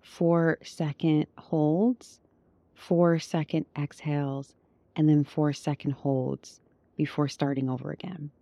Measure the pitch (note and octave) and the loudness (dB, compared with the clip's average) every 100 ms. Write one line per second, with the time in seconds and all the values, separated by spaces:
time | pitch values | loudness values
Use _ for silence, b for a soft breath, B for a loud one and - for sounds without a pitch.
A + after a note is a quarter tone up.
0 | - - E3+ E3+ E3 - - - D#3 - | -20 -2 2 4 2 0 -8 -6 -6 -2
1 | E3 D3+ - - - D#3+ D3+ E3 A#3 A#3+ | 2 2 0 -8 -4 0 2 2 0 -2
2 | - - _ _ _ _ _ _ - F3 | -10 -20 _ _ _ _ _ _ -2 4
3 | F3 E3 - E3+ D3+ D#3+ - - C#3+ - | 4 2 0 -4 -2 -4 -4 -8 -8 -6
4 | D3+ D3 C#3 C3+ C#3 _ _ _ _ - | -4 -2 -2 -6 -12 _ _ _ _ 2
5 | D3+ D3+ C#3+ - D3+ C#3 - C#3+ C#3+ C3+ | 4 4 2 0 -2 -2 -6 -4 -6 -4
6 | C#3+ C3 C3 C#3 - - _ _ _ - | -2 -2 -2 -6 -12 -20 _ _ _ -6
7 | D3 - C#3+ - C#3 C3+ C3 B2+ - - | -4 -2 -4 -2 -2 -2 -4 -4 -8 -12
8 | - E3 D3 _ | -12 -12 -14 _